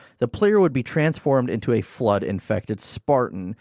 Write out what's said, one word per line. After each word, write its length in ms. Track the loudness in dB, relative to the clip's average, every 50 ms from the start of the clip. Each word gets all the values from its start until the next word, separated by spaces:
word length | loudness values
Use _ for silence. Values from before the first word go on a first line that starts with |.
| -16 -20 _ _
the 80 | -4
player 320 | -4 0 0 2 4 4 4
would 140 | 4 4 2
be 100 | -2 -4
transformed 640 | -2 -2 0 0 0 0 -2 0 2 2 2 2 0
into 240 | -2 -2 0 0 0
a 80 | 0
Flood-infected 1000 | 0 -4 -6 -2 0 2 2 2 0 -2 -4 -6 -4 -4 -4 -4 -2 -6 -8 -8
Spartan. 760 | -8 -8 -10 -6 -2 0 2 2 2 0 -4 -8 -10 -10 -10 -12